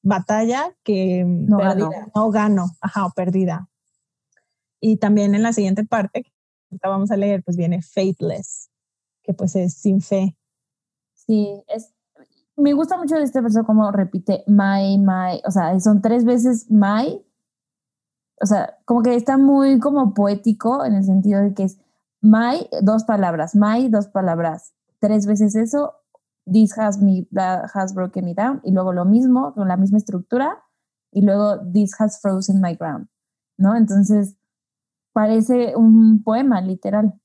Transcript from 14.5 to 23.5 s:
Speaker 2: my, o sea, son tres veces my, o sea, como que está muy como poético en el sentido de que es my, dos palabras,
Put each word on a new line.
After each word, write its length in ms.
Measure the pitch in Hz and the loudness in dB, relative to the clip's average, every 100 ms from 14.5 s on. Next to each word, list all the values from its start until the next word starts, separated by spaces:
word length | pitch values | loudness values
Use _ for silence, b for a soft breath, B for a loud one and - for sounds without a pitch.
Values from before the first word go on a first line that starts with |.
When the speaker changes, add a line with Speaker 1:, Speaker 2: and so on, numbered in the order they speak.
| 202 196 196 196 196 | 2 4 0 0 2
Speaker 2:
my, 420 | 196 185 185 180 - | 2 0 -4 -6 -4
o 40 | |
sea, 280 | 185 165 190 | -2 0 0
son 220 | 208 208 | 2 2
tres 220 | 220 240 | 2 0
veces 420 | 233 247 240 226 - | 2 2 0 -2 2
my, 540 | 214 196 208 285 381 _ _ _ _ _ _ _ _ _ _ _ _ | 2 4 0 -4 -8 _ _ _ _ _ _ _ _ _ _ _ _
o 40 | 196 | 0
sea, 320 | 202 - - | 0 -2 -12
como 180 | - 240 | -2 0
que 120 | 233 | 2
está 240 | 240 233 269 | 0 0 2
muy 400 | 269 277 269 269 | 4 4 4 2
como 340 | 277 285 247 | 2 0 0
poético 720 | 202 202 202 226 214 226 269 | 0 -2 0 -2 -2 -2 -4
en 100 | 262 | -2
el 100 | 202 | 0
sentido 360 | 190 190 202 202 | 2 2 2 0
de 140 | 202 | 0
que 100 | 202 | -2
es 140 | 190 - _ _ _ _ | -6 -6 _ _ _ _
my, 480 | 214 220 240 294 - - | 4 4 2 -4 -6 -2
dos 220 | 196 220 | 0 0
palabras, 500 | 220 208 185 160 160 | -2 -2 -2 -4 -2